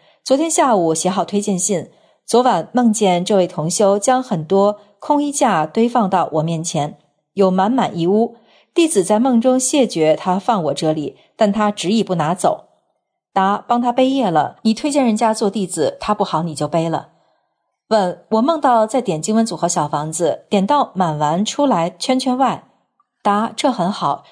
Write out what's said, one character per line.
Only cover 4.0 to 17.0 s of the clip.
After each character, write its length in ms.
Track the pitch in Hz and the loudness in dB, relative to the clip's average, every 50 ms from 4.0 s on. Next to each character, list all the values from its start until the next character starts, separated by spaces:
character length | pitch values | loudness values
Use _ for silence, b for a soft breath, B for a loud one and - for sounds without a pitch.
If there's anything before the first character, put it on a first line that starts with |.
| 202 - 254 254 | 2 0 0 0
很 240 | 254 - 202 165 151 | 0 -2 -4 -4 -2
多 360 | 151 196 196 202 208 208 B B B B B | 0 2 2 2 2 0 B B B B B
空 240 | - - 294 294 | -2 0 0 0
衣 80 | 294 294 | 0 -2
架 340 | 277 - 294 233 190 160 156 | -2 0 0 2 2 0 -2
堆 240 | 156 - 226 226 240 | -2 0 0 0 2
放 220 | 240 247 208 185 | 2 0 0 2
到 180 | 190 175 156 - | 0 0 0 0
我 100 | - 156 | -2 -2
面 200 | 156 170 165 160 | -2 -2 -2 -4
前， 360 | 165 - - 156 143 147 - - _ _ _ _ _ _ - | -6 -4 -4 -4 -4 -4 -8 -14 _ _ _ _ _ _ -2
有 140 | 196 196 185 | 0 2 2
满 220 | 185 190 190 220 | 2 2 0 0
满 260 | 262 254 190 - - | 0 0 -2 -2 -2
一 120 | 175 165 180 | -2 0 2
屋， 280 | 202 214 233 233 b b b b b b b b b | 2 2 0 -2 b b b b b b b b b
弟 140 | 349 330 320 | 0 0 2
子 160 | - 392 320 | 2 0 2
在 160 | - 214 214 | 2 2 2
梦 200 | 247 269 247 226 | 2 2 2 2
中 180 | 233 254 254 262 | 4 2 2 2
谢 280 | 262 - - 294 240 | 0 0 2 2 2
绝 300 | 196 - 165 156 156 156 | 2 0 2 2 2 2
他 200 | - - 190 180 | 2 0 -2 -2
放 280 | 196 - - 233 196 160 | -2 0 -2 -2 0 0
我 100 | 143 139 | -2 -4
这 180 | - 165 156 | -2 -2 -2
里， 240 | 156 160 147 135 - b b b b | -2 -2 -4 -8 -10 b b b b
但 160 | b 220 202 | b 0 2
他 180 | 202 220 214 208 | 2 2 0 -2
执 200 | 208 - - 170 | -2 -2 -2 0
意 120 | 220 226 | 0 0
不 140 | 196 - 185 | 0 0 -2
拿 180 | 165 147 156 180 | -2 -2 -2 -2
走。” 300 | - - 160 - - - _ _ _ _ _ _ _ _ _ _ _ _ _ | 0 0 0 0 -2 -8 _ _ _ _ _ _ _ _ _ _ _ _ _
答 260 | - 190 190 196 202 208 - - | -2 0 0 0 0 -2 -2 -2
：“帮 120 | 240 240 | 0 0
他 120 | 240 247 | 0 0
背 180 | 233 254 262 262 | 2 2 2 2
业 180 | 269 277 240 185 | 2 0 0 0
了， 280 | 165 151 139 - - _ | 2 0 0 -2 -4 _
你 120 | - 220 220 | -2 -2 -2
推 160 | - - 302 | 0 -2 -2
荐 140 | 277 294 262 | 0 2 2
人 120 | 233 214 | 2 2
家 160 | 214 240 220 | 2 0 0
做 160 | 220 - 233 202 | 0 0 -2 -2
弟 160 | 208 220 190 | -2 -4 -6
子， 320 | 175 - 165 143 - - - | -4 -2 -2 -2 -2 -2 -4
他 120 | - - | -4 -2
不 120 | 208 - 196 | -2 -2 -2
好 180 | - - 156 | -2 -2 -4
你 140 | 170 170 151 | -4 -4 -6
就 100 | - 151 | -6 -6
背 220 | 147 175 165 165 170 | -2 -2 -2 -2 -2
了。” 220 | 160 139 | -4 -6